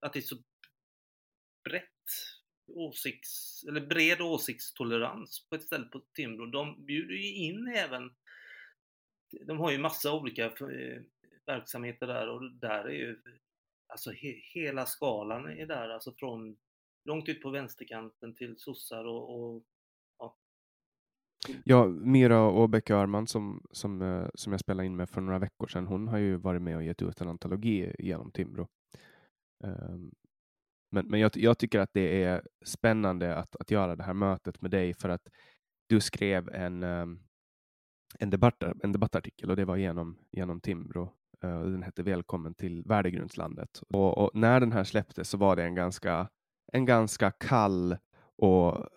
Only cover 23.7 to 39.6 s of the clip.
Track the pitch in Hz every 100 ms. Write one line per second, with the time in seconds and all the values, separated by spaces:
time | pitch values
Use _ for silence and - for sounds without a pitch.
23.7 | - 104 95 92 90 87 - - 98 -
24.7 | 95 92 90 87 - 95 92 98 _ -
25.7 | 90 90 95 110 110 101 92 92 90 87
26.7 | 82 80 87 92 - 87 85 85 92 110
27.7 | 101 90 - 95 82 - - 92 73 87
28.7 | _ _ - - _ _ _ _ _ 101
29.7 | 92 90 90 85 - _ _ _ _ _
30.7 | _ _ 98 92 104 107 - 113 117 120
31.7 | 110 95 - 92 92 92 90 - _ -
32.7 | - 117 110 101 90 87 82 85 - -
33.7 | 107 92 82 95 92 101 92 - - 92
34.7 | 95 90 87 95 87 - _ - _ _
35.7 | _ _ 110 - - 101 95 87 - 90
36.7 | 90 90 87 87 85 _ _ _ _ _
37.7 | _ _ _ _ - 104 98 120 - -
38.7 | - 101 98 98 92 - - - 95